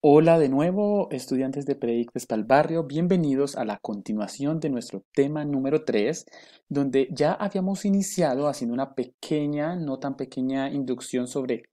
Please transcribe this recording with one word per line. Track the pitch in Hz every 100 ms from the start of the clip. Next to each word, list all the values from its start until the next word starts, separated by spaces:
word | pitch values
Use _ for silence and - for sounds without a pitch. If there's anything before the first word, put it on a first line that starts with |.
| 151
Hola | 147 160 165
de | 143
nuevo, | 135 165 185 208 208 -
estudiantes | 135 - 131 131 139
de | 139 135
Predictes | 117 117 117 127 -
pa'l | 113
Barrio. | 107 135 151 165
Bienvenidos | 151 143 175 185 151 135 139 -
a |
la | 110 104
continuación | - 101 - 104 104 - 139 160
de | 160
nuestro | 127 - 98 _
tema | - 139 151 147
número | 139 135 151 151
tres, | 113 107 170 - - - _ _
donde | 143 139 135 131
ya | 147 151
habíamos | 190 196 - 190 196 208
iniciado | 196 190 - 156 127 147
haciendo | 139 117
una | 120 135
pequeña, | - 123 _ - 151 147 147 151 180
no | 151 131
tan | 143
pequeña | 135 127 - 131 135 135
inducción | 143 131 127 - 131 123
sobre | 143 127 113 -